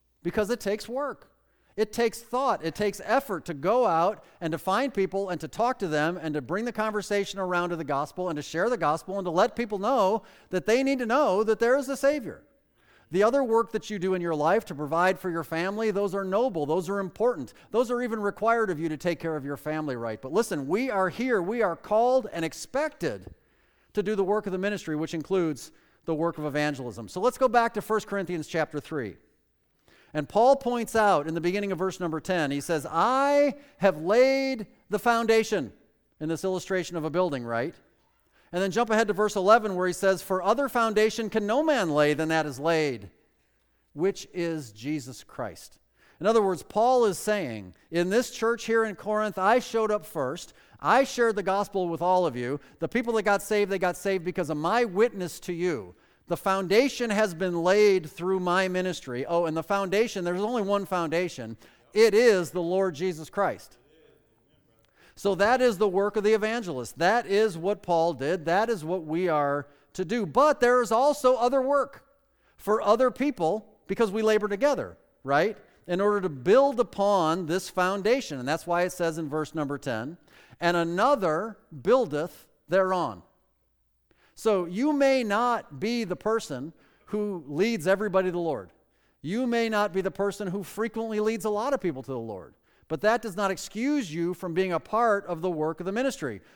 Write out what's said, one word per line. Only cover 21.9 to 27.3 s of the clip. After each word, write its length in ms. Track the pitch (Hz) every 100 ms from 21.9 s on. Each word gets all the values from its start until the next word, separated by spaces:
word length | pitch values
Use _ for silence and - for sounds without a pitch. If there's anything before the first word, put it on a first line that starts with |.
| 214 240 262 214
and 140 | 170 165
expected 920 | - - 262 302 - 165 101 90 - _ _ _ _ _
to 100 | -
do 140 | 196 214
the 80 |
work 220 | 190 208 208
of 80 |
the 40 | 185
ministry, 380 | 196 208 - 151
which 180 | 160
includes 600 | 165 147 190 165 143 - _ _ _ -
the 100 | 156
work 220 | 170 170
of 80 | 151
evangelism. 640 | 139 147 139 123 101 107
So 100 | 185
let's 180 | 226